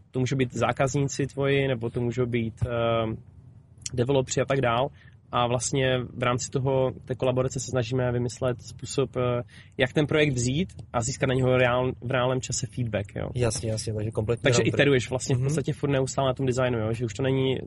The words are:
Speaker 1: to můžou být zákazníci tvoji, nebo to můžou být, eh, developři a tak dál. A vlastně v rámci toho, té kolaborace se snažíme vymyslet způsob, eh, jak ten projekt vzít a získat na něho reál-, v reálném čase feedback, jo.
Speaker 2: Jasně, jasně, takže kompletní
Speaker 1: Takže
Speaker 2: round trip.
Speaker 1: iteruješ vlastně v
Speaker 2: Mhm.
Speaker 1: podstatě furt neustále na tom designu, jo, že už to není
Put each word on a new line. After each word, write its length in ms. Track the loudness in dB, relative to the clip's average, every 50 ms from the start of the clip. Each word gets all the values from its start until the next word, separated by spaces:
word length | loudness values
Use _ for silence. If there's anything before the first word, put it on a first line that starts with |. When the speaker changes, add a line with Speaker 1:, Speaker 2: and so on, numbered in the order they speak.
| -8 _
Speaker 1:
to 80 | -2 -2
můžou 160 | 0 0 2
být 180 | 0 0 0 0
zákazníci 720 | 0 0 0 2 2 0 2 2 0 0 0 0 -2 -4
tvoji, 420 | -4 -2 -2 0 2 2 2 2 2
nebo 220 | 0 -2 -2 -4
to 100 | -4 -2
můžou 260 | -2 -2 0 0 0
být, 280 | 0 0 0 -2 -2 -4 -4 -4
eh, 480 | -4 -2 0 2 2 2 2 0 0 -4 -6 -10 -18 -20 -20 -20 -20 -20 -20 -20 -20 -20 -12 -12 -8 -2
developři 460 | -2 0 2 4 2 2 2 0 0
a 40 | 0
tak 160 | 0 0 2
dál. 280 | 2 2 2 2 0 -2 -4 -12 -20 -20 -20 -20 _ -4 0
A 140 | 0 2
vlastně 520 | 2 2 0 -2 0 0 2 2 2 2 0 -2 -4 -4
v 60 | -2 0
rámci 280 | 0 0 0 -2 -2
toho, 420 | -4 -2 0 2 2 2 2 0 -2 -6 -8
té 100 | -8 -6
kolaborace 460 | -2 0 0 2 2 0 0 -2 -6
se 60 | -6 -4
snažíme 420 | -2 -2 -2 0 0 0 0 0 0
vymyslet 500 | 0 -2 -4 -4 -2 -2 -2 -2 -4 -8
způsob, 540 | -16 -16 -14 -12 -6 -2 -2 -2 -2 0
eh, 260 | -2 0 0 0 -2 -4 -8 -14 -20 -20 -10 -2 -2
jak 140 | 0 0 2
ten 140 | 0 0
projekt 260 | 2 4 2 2 2 2
vzít 360 | 0 0 0 0 0 -2 -4 -6 -16 -12 -4 -2
a 100 | -2 -2
získat 240 | -2 -2 -2 0
na 80 | 0 2
něho 220 | 2 4 4 4
reál-, 360 | 4 4 4 4 2 0 0 -2 -4
v 100 | -4 -2
reálném 300 | 0 0 2 2 0 0
čase 260 | -2 -4 -6 -4 -6
feedback, 400 | -6 -4 -4 -4 -2 -2 -4 -4 -4 -6
jo. 120 | -6 -6 -4 -2
Speaker 2:
Jasně, 360 | 0 0 0 0 -2 -4 -4
jasně, 240 | -4 -4 -4 -4 -4
takže 160 | -4 -4 -4
kompletní 320 | -4 -4 -2 -2 -2 0 2
Speaker 1:
Takže 160 | 2 4 4
Speaker 2:
round 60 | 4
trip. 100 | 2 2
Speaker 1:
iteruješ 360 | 4 4 4 4 4 2 0
vlastně 240 | -4 -4 -2 0 0
v 40 | 0
Speaker 2:
Mhm. 80 | 0
Speaker 1:
podstatě 260 | 0 -2 -2 -2 -2 -4
furt 180 | -2 -2 0
neustále 380 | 0 0 0 0 -2 0 0 0
na 60 | 0
tom 120 | 0 0
designu, 320 | 0 2 2 2 2 2 0
jo, 140 | 0 -2 -2
že 120 | -2 -4
už 100 | -4 -4
to 80 | -2 0
není 340 | 0 2 2 2 0 0 -2 -4